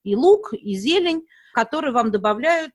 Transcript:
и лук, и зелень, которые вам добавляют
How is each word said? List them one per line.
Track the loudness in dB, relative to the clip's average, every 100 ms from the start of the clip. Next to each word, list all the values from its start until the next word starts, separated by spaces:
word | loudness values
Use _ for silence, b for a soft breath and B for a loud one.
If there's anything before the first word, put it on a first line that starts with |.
и | -4
лук, | 2 4 4 2
и | -10 -8 -4
зелень, | 0 0 0 -2 -6 b b
которые | -4 -2 -4 -2
вам | 0 0
добавляют | 0 -2 0 0 -2 -4